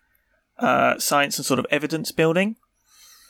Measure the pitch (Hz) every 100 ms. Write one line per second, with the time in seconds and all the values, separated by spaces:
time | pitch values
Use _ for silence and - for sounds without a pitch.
0 | _ _ _ _ _ - 240 131 127 -
1 | - 147 143 - 135 127 - 147 143 160
2 | - - 160 170 202 226 _ _ _ _
3 | - - _